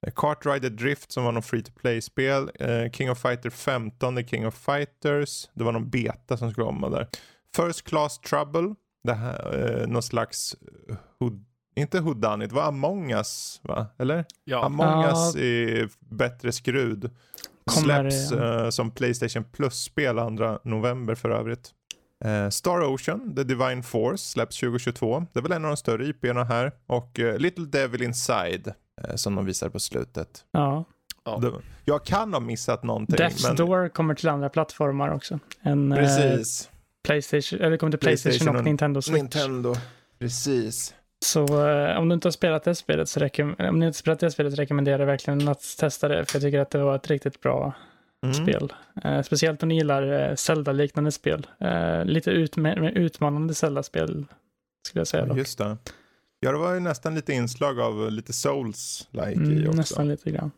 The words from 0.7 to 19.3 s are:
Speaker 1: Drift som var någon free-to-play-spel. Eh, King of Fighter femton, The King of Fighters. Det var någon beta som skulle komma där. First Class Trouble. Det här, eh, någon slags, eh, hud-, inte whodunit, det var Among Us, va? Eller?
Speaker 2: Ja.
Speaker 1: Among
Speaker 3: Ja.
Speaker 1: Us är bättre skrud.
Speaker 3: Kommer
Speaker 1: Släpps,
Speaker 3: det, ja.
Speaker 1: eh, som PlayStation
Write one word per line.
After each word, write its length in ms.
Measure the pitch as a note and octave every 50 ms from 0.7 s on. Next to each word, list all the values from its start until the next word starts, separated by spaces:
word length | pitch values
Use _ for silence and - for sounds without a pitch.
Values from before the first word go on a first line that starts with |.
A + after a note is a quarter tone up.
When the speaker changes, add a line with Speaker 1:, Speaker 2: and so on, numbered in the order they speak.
Speaker 1:
Drift 420 | A2 G#2 A#2 C3 C#3+ - - -
som 120 | - - B2+
var 80 | A#2+
någon 120 | A#2+ A#2 A2+
free-to-play-spel. 1080 | - - A#2 A2+ - - _ - B2+ A#2+ A#2+ - - _ - C3 C3+ C#3 C#3 C#3 - - -
Eh, 320 | C#3 B2+ A#2+ A#2 A#2 A#2+
King 200 | A#2+ - C3+ B2+
of 80 | B2 B2
Fighter 300 | - B2+ B2 A#2+ B2 A#2+
femton, 680 | - - - - C3+ B2+ A2+ G#2+ - _ - B2+ B2+
The 80 | B2 A#2+ A#2+
King 200 | - A#2+ A2+ A2+
of 80 | -
Fighters. 960 | - - - C#3 C#3+ D3 - _ _ - D3+ D3 D3 D3 C#3 - - - - _
Det 100 | - A#2
var 80 | A2+
någon 180 | A#2 A2+ A#2 A#2+
beta 480 | A2+ - A#2 A2 A2 - _ _ - A#2+
som 140 | A#2+ A#2
skulle 140 | G#2+ B2 A#2
komma 240 | A2+ - - - -
där. 180 | D#2+ D#2 - - - - - - _ _ _ _ _
First 280 | - E3 E3+ E3 - -
Class 360 | - - D#3 D3+ D3 - -
Trouble. 560 | - - - C#3+ D3 D3 D3 E3 E3+ G3 G#3+ - _ _ _ _ _
Det 100 | A#2+ A#2+
här, 680 | G#2+ A2+ B2 - - - - - C2+ - A#2 A#2 A#2+
eh, 60 | A#2 A#2
någon 160 | A#2 A#2 A#2
slags, 520 | - - A#2 A2+ - - - - - - - _ - - - - _
eh, 60 | - G2+ - _ _ _
hud-, 260 | B2+ B2 A#2+ G2 - _ _ _ _ _ _
inte 240 | - D3 D3 - F#3
whodunit, 500 | D#3+ E3 D3 A#2 G#2+ A2 G#2 G#2 G#2+ G#2+
det 60 | G#2+
var 80 | C3+ D3+ D3+
Among 440 | D3 C3+ C3+ D3+ F#3+ G3+ F3 C#3
Us, 480 | A#2 G#2+ G#2+ - - - - - - - _
va? 220 | - - - A2 G#2 _ _
Eller? 280 | B2+ B2+ D3+ E3+ E3 - - _ _
Speaker 2:
Ja. 220 | - C3 B2 A2+
Speaker 1:
Among 220 | C#3 C#3+ D3 D#3 D#3
Speaker 3:
Ja. 200 | D#3 D#3+ D#3+ E3
Speaker 1:
Us 260 | E3 E3 E3 E3+ D#3+
är 540 | D3 C3+ B2 A#2 A#2 A#2+ A2+ A2+ A2+ A2+ G#2 - _
bättre 520 | - - A2+ G#2+ C3 A#2+ A#2+ - - B2
skrud. 580 | A#2 - - - B2 C#3 C3 A#2 A2 G2+ G2 A#2+ - _ _ _ _ - - - _ _ _
Speaker 3:
Kommer 440 | - - E3 D#3 D3 C#3+ C#3+ C3+ C3+
Speaker 1:
Släpps, 200 | C3+ C3+ C3+ C#3+
Speaker 3:
det, 160 | B2+ A#2 A#2+
ja. 180 | A#2 A#2 A#2 A2+
Speaker 1:
eh, 60 | A2+
som 220 | A2+ - B2 A2+
PlayStation 520 | A#2 - B2+ B2 B2 B2 - A#2